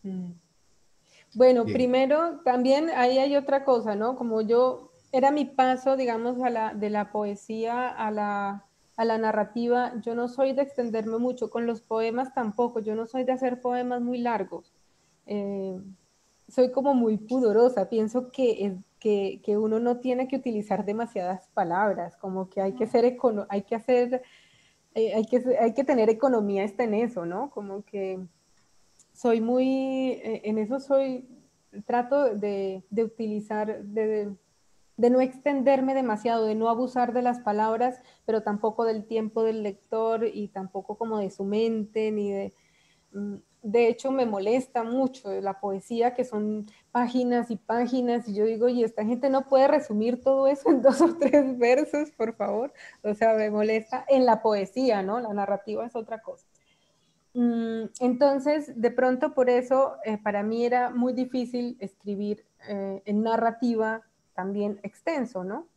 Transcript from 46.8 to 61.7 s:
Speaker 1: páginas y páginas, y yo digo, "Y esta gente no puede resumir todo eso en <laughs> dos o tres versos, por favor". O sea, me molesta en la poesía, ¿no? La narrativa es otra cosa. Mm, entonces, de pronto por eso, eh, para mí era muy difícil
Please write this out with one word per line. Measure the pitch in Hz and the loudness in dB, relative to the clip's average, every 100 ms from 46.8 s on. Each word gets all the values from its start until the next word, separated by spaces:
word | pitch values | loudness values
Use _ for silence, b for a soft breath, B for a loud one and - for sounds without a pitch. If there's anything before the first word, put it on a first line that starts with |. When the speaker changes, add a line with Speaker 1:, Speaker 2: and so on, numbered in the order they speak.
| _ | _
Speaker 1:
páginas | 240 240 247 247 240 233 | -2 0 0 0 0 -2
y | 214 | -8
páginas, | - 226 240 262 247 240 226 | -4 -2 0 0 0 -2 -2
y | |
yo | 196 | 0
digo, | 220 226 247 | 0 2 2
"Y | 247 | 2
esta | 226 220 214 | 0 -2 -2
gente | 247 277 | 0 0
no | 269 269 | 0 4
puede | 269 277 | 6 6
resumir | 302 277 208 226 247 | 4 0 -2 0 0
todo | 269 269 269 | 0 4 2
eso | 285 - | 2 2
en | 269 | 6
<laughs> | |
dos | 262 254 | 6 6
o | 330 339 | 4 4
tres | 285 294 269 247 | 4 4 4 2
versos, | 233 254 302 294 294 | 4 4 2 -4 -4
por | _ 226 220 | _ -6 -4
favor". | 202 208 277 B B B | -4 -2 -6 B B B
O | 214 | -6
sea, | 208 226 | 2 4
me | 220 214 | 4 2
molesta | 208 214 220 220 254 262 | 0 2 0 -2 -8 2
en | 269 254 | 6 6
la | 220 | 4
poesía, | 226 208 190 - 262 208 | 4 0 -2 0 2 2
¿no? | 190 226 | 0 -4
La | 226 | -4
narrativa | 208 202 196 - 214 226 | -4 -2 -4 -4 -8 -6
es | 240 | -10
otra | 226 226 | -10 -12
cosa. | - 175 _ _ _ _ _ _ _ _ _ | -12 -18 _ _ _ _ _ _ _ _ _
Mm, | 247 240 233 226 226 214 - | -2 0 0 -4 -6 -8 -4
entonces, | 254 247 285 277 277 302 294 233 | -2 2 2 2 0 -2 -4 -2
de | 240 | 0
pronto | 240 254 254 302 | 2 2 2 0
por | 269 247 | 2 2
eso, | 247 254 262 269 - | 2 2 2 2 -2
eh, | 220 208 | -6 -4
para | 208 202 | -2 -2
mí | 214 226 | -2 -2
era | 240 247 247 | 0 0 0
muy | 247 247 | 0 0
difícil | 247 254 254 240 247 240 | 0 -2 -4 -4 -4 -6